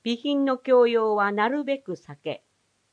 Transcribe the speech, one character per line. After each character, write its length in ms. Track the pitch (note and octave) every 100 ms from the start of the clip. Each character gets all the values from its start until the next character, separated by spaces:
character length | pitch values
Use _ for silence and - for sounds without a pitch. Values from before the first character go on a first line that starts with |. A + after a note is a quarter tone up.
備 140 | A#3 A#3
品 260 | C#4+ C#4+
の 140 | C#4 B3+
共 300 | C4 B3 A#3+
用 280 | A3+ A3 G#3
は 160 | G3+
な 160 | G3+ A3
る 160 | C#4+
べ 140 | C4+ C#4
く 160 | A3+
避 220 | F3 - C#3+
け、 260 | D#3+ C3+ _ _ _ _ _